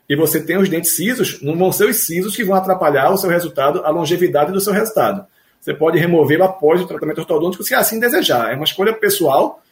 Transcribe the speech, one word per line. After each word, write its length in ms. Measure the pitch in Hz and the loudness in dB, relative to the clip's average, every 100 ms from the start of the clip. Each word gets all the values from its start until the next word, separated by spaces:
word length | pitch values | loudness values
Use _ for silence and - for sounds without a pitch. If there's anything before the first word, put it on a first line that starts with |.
| - | -4
e 80 | 147 | 0
você 240 | 156 160 | 0 0
tem 160 | 156 185 | -2 0
os 120 | 190 | 0
dentes 240 | 165 175 | 0 -2
cisos, 500 | - 202 240 - - | -2 -2 -2 -4 -4
não 140 | 139 165 | -6 0
vão 140 | 185 | 0
ser 160 | 185 214 | 2 0
os 100 | - | 0
sisos 380 | - 170 208 | -4 -4 -4
que 100 | 226 | -4
vão 120 | 190 190 | 0 0
atrapalhar 540 | 185 180 156 139 147 | 0 0 2 2 2
o 60 | 190 | 2
seu 120 | 185 | 0
resultado, 540 | 170 160 - 139 - | 0 -2 0 0 0
a 60 | 156 | -2
longevidade 600 | 165 156 170 175 143 151 | -2 -2 0 2 2 0
do 80 | 196 | 0
seu 120 | 208 | -2
resultado. 540 | 202 220 170 113 98 - _ _ _ | -2 -2 0 0 -2 -10 _ _ _
Você 140 | - | -8
pode 240 | - 160 170 | 0 0 2
removê-lo 460 | 175 165 135 160 | 2 4 4 4
após 360 | 185 - 151 180 | 2 2 2 2
o 60 | 180 | -2
tratamento 320 | 151 156 160 | -6 -6 -6
ortodôntico, 460 | 160 156 175 190 | -2 0 -2 -4
se 100 | 208 | -2
assim 240 | 254 - 226 | 0 0 0
desejar. 540 | 240 330 - 123 113 | 0 0 2 0 0
É 20 | |
uma 100 | 131 | -4
escolha 300 | 156 - 208 | -4 0 -2
pessoal, 640 | 220 202 - 151 139 311 - _ | 0 -2 0 2 2 2 -4 _